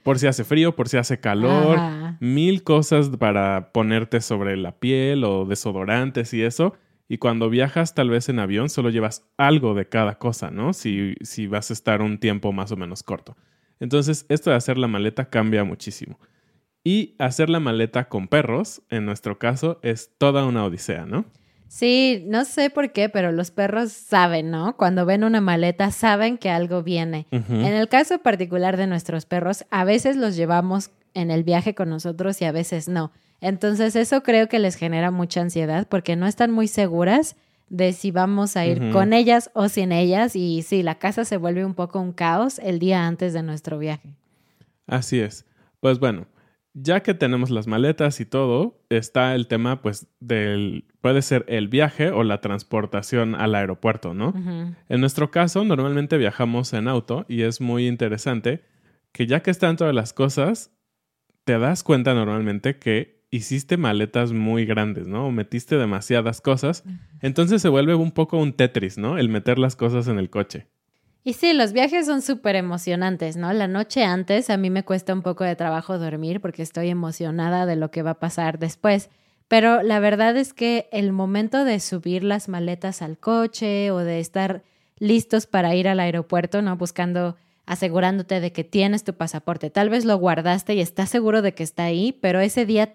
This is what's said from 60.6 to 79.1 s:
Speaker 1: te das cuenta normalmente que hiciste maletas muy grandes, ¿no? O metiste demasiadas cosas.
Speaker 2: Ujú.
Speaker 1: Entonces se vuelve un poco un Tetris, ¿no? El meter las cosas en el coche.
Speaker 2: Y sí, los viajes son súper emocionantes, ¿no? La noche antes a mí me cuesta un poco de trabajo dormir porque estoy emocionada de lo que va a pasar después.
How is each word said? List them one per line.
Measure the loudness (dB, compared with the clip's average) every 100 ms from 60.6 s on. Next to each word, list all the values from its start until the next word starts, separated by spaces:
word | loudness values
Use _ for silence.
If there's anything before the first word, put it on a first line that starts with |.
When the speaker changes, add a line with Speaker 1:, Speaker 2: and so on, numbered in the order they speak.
| -8 _ _ _ _ _ _ _
Speaker 1:
te | -2 0
das | 2 0
cuenta | 2 2 4
normalmente | 2 0 0 -2 -2 -4 -4
que | -2 -2 -2 _ _
hiciste | -8 -4 -6 -2 0
maletas | 2 2 0 0 0
muy | 0 0 0 0
grandes, | 0 -2 -4 -8
¿no? | -6 -4
O |
metiste | -4 -4 -6 -2 0
demasiadas | 0 -2 0 0 0 -2
cosas. | 0 0 0 -4 -8
Speaker 2:
Ujú. | -16 -18 -8
Speaker 1:
Entonces | -4 0 2 4
se | 4
vuelve | 4 4 2
un | 0
poco | 0 0 0
un | 0
Tetris, | 2 2 2 -4 -4
¿no? | -4 0
El | 0
meter | 0 0 2
las | 2 0
cosas | 0 0 0
en | -2
el | -2
coche. | -4 -4 -8 -18 _ _ _ _ _
Speaker 2:
Y | -8
sí, | 0 2
los | 4 2
viajes | 4 2 2 0
son | -2
súper | -2 -2 0 0
emocionantes, | -2 -4 -4 -2 -2 -2 -6 -6
¿no? | -2
La | -2 -2
noche | -2 -2 0
antes | 0 0 0 0 0
a | 0
mí | 0
me | -2
cuesta | -2 -4 -2
un | -4
poco | -4 -4 -4
de | -2
trabajo | -2 -4 -4 -6
dormir | -4 -6 -4 -6
porque | -6 -8
estoy | -8 -4 -4
emocionada | -2 -4 -6 -4 -2 0 0 0
de | -2
lo | -4
que | -4
va | -6
a | -4
pasar | -6 -4 -4 -4
después. | -6 -2 0 0 -2